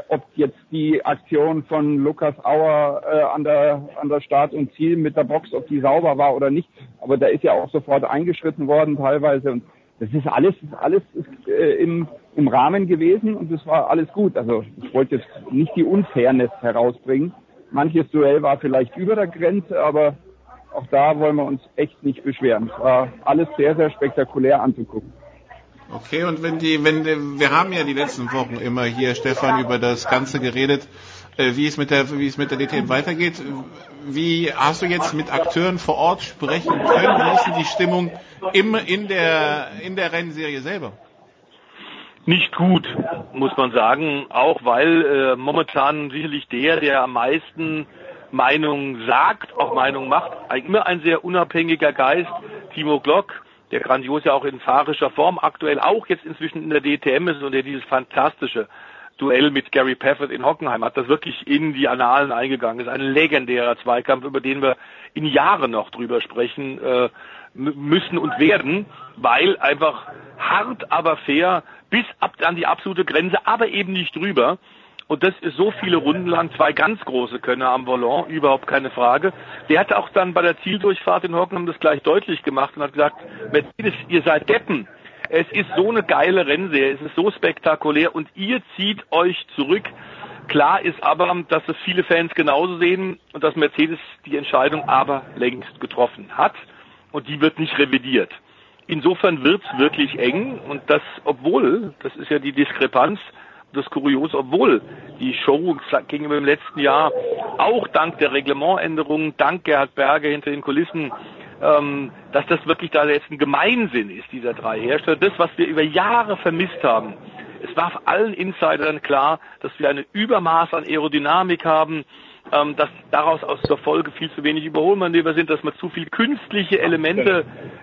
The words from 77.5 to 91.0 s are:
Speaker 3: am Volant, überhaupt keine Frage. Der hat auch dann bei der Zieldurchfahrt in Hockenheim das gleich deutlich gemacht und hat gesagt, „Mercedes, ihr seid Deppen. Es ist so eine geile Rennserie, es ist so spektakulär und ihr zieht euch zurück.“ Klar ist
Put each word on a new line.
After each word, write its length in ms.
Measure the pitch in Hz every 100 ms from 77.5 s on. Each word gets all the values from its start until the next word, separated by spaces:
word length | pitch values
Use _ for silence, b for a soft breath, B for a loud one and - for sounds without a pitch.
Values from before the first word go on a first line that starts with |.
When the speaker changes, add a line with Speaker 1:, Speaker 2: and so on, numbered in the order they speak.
| 123 127
Speaker 3:
am 160 | 127 127
Volant, 440 | 127 120 139 151
überhaupt 360 | 160 143 135 -
keine 240 | 139 135
Frage. 420 | - 120 131 180 - B B -
Der 100 | 156
hat 140 | 202
auch 160 | 202 -
dann 240 | 202 185
bei 80 | 175
der 160 | 170 165
Zieldurchfahrt 600 | - 208 202 190 - 180
in 120 | 180 170
Hockenheim 320 | 180 190 170
das 120 | 160
gleich 220 | 156 147
deutlich 400 | - 180 202 160
gemacht 340 | - 135 139 -
und 60 |
hat 120 | 143
gesagt, 240 | 143 147 - - B 147
„Mercedes, 420 | 151 147 - 214 - -
ihr 160 | 175
seid 260 | 156 156 -
Deppen. 380 | 226 - 156 101 B B B B
Es 160 | 160 170
ist 160 | 208 196 -
so 140 | 196
eine 140 | 226
geile 420 | - 143 160 185 151
Rennserie, 440 | 151 190 147 135
es 100 | 139
ist 140 | 147 -
so 160 | 196
spektakulär 800 | - 170 156 165 156 156 151 165 170
und 120 | 151 -
ihr 260 | 196 247 - -
zieht 280 | 196 202 -
euch 260 | 160 180 175 - -
zurück.“ 280 | 139 202 - - B B B B -
Klar 340 | 147 143 185
ist 200 | 175 156